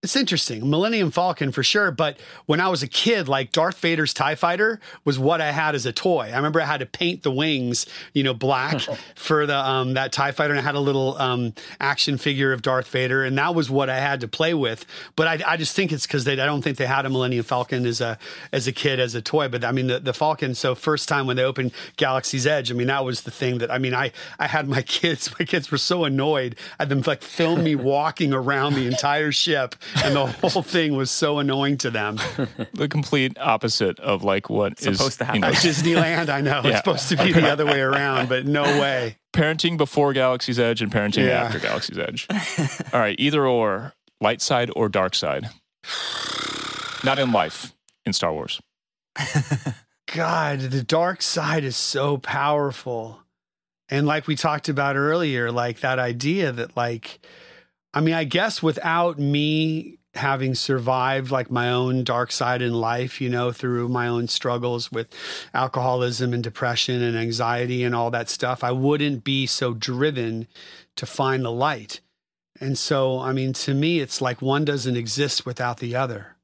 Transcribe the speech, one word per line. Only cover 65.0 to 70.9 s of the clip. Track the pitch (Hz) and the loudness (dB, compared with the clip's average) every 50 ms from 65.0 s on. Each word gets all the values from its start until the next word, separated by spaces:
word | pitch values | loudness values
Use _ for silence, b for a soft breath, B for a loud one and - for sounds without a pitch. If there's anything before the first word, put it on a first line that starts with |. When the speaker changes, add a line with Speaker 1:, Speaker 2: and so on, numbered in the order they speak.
| 113 - B B B B B B B B B | -8 -8 B B B B B B B B B
Speaker 1:
alcoholism | 123 131 127 - 131 123 127 127 127 123 123 120 107 127 123 120 | -2 -2 0 -2 0 0 0 2 2 0 0 0 0 -2 0 0
and | 120 117 | -2 -4
depression | 117 107 - 131 120 120 117 - - 127 123 | -6 -6 -4 -2 -2 0 0 -2 0 0 0
and | 120 120 117 113 | 0 0 0 0
anxiety | 113 117 117 113 120 117 120 120 123 123 127 123 123 | -2 -2 -2 0 0 0 0 0 -2 -2 0 0 0
and | 120 120 | 0 0
all | 117 117 117 | 0 0 0
that | 120 120 117 - | 0 -2 -4 -4
stuff, | - - - 123 127 123 - | -4 -2 -2 -2 -2 -2 -2
I | 123 | -2
wouldn't | 123 131 131 139 147 147 143 147 143 120 - | 0 2 2 2 2 2 2 0 -2 -2 -2
be | 131 135 135 135 123 | 0 0 0 0 0
so | - - 135 123 120 | -2 -2 -2 -2 -2
driven | 110 107 - 127 123 139 156 147 131 120 113 113 113 113 - B B B B B B B B | -2 -4 -4 -2 0 0 0 0 0 -2 -2 -4 -4 -8 -10 B B B B B B B B